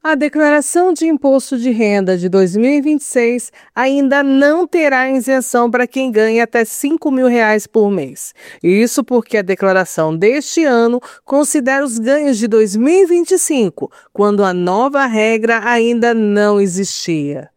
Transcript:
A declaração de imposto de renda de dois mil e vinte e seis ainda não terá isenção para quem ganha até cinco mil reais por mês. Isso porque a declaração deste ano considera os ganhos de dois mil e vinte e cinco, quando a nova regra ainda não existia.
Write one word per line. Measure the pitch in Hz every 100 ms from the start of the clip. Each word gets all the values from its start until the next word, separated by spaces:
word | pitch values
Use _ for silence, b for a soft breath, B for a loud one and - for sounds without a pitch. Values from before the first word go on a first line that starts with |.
A | 311
declaração | 302 285 302 302 294 285 349 370
de | 320
imposto | 330 302 277 269 - 254
de | 247
renda | 226 214 202 190 185
de | 180
dois | 190 185
mil | 190 247
e | 294
vinte | 277 302
e |
seis | - 254 233 240 - b b
ainda | - 262 277 269 277
não | 277 269 285 320 339
terá | 349 302 262 262
isenção | 269 240 269 247 240 240
para | 247 247
quem | 269 262
ganha | 214 220 226
até | 233 240
cinco | 226 - 285 320 311
mil | 262 254
reais | 240 220 214 -
por | 220 208
mês. | 196 135 135 - B B B
Isso | 170 190 233 -
porque | 233 247 - 220
a |
declaração | 190 190 196 190 180 - 156 160
deste | 202 277 - -
ano | 311 240 233 247 B B
considera | - 269 294 302 247 269
os | 285 226
ganhos | 226 285 294 233
de | 226
dois | 220 214 202
mil | 254 370
e | 359
vinte | 349 339
e | 370
cinco, | - 285 202 - - b b
quando | - 208 208
a | 196
nova | 180 175 190 269 285
regra | 269 220 214 226 226 226
ainda | 220 233 233 240 233
não | 233 208 208 208 208
existia. | 196 175 196 - - 160 143 143 147